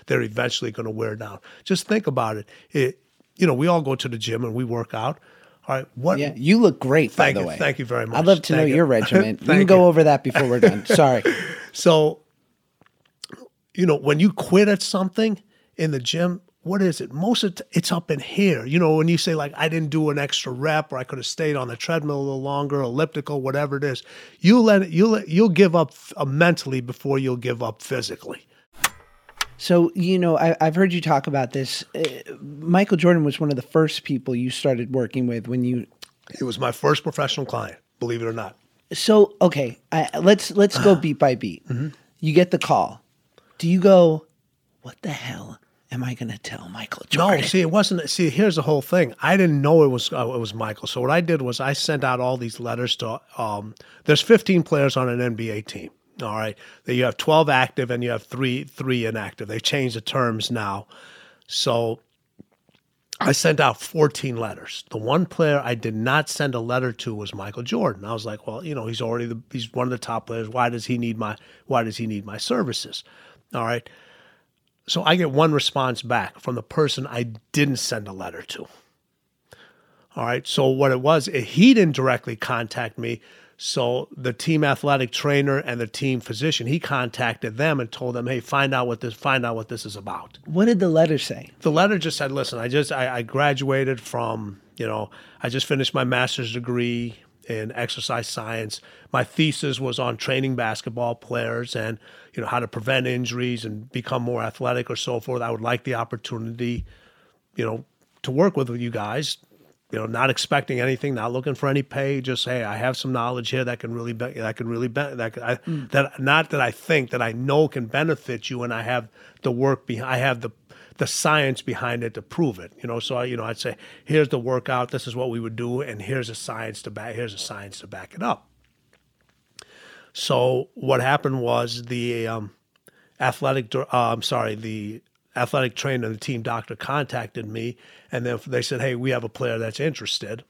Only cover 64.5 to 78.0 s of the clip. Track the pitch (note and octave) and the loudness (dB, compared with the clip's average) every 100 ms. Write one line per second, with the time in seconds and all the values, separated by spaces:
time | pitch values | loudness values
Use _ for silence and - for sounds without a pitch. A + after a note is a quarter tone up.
64.5 | F2+ - - - A2+ A2 D#3 F3 - D#3+ | -10 -14 -16 -10 -6 0 0 0 2 2
65.5 | C#3+ A#2+ A#2+ A2+ A2 A#2+ D3 D3 - C#3+ | 2 0 -4 -4 -2 2 2 0 -2 -4
66.5 | A#2+ A#2 B2 B2+ A2 - G#2+ G2+ G2 G2 | -4 -2 -2 -2 -4 -8 -8 -10 -10 -12
67.5 | A2+ B2 A#3 F3+ F#2+ G#2 A2+ A2 G#2+ - | -10 -4 0 0 -2 -6 -8 -8 -10 -10
68.5 | A2 F3 C#3 A2 A#2 A#2 A#2+ A#2+ A#2 - | -10 -8 -8 -6 -6 -4 -4 -6 -8 -10
69.5 | B2+ A#2 B2 B2 B2 - A2+ - A#2 A2 | -10 -6 -4 -2 -4 -6 -8 -6 -8 -4
70.5 | B2+ A#2+ A#2+ G#2+ B2 A#2 A2+ G#2+ G#2+ - | 0 0 0 -4 -2 -2 -4 -6 -8 -14
71.5 | - - C3 A2+ A2 A2+ G#2 G2+ G#2+ - | -14 -2 0 0 -4 -6 -6 -8 -8 -2
72.5 | A#3+ D3+ - - - - - - _ _ | -2 -2 -4 -8 -14 -16 -20 -20 _ _
73.5 | B2+ A#2 A#2+ - - - _ _ _ _ | -4 -2 -2 -6 -20 -20 _ _ _ _
74.5 | _ _ _ - E3+ D#3 F3+ D#3+ C3+ D#3+ | _ _ _ -4 0 2 2 2 4 4
75.5 | D3 - C#3 C3 A#2+ A#2 A#2+ F#2+ - - | 4 0 -2 -2 -2 -2 -2 -2 -8 -6
76.5 | A#2+ - - D3 - C3+ A#2+ A#2+ A2 _ | -6 -4 0 0 -2 -6 -6 -8 -10 _
77.5 | - C#3+ B2+ - A2+ | 0 0 0 -4 -6